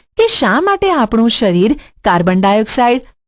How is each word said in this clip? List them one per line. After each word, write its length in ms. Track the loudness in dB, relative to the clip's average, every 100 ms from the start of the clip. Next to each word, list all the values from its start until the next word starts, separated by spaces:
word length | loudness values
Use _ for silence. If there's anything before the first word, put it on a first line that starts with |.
| _ -2
કે 100 | -2
શા 340 | 0 0 0
માટે 320 | 0 -2 -2
આપણું 380 | 0 0 0 0
શરીર 500 | 0 0 2 0 -2 -8 _
કાર્બન 360 | -2 0 0 0
ડાયોક્સાઇડ, 640 | 2 0 0 0 0 0 -4 _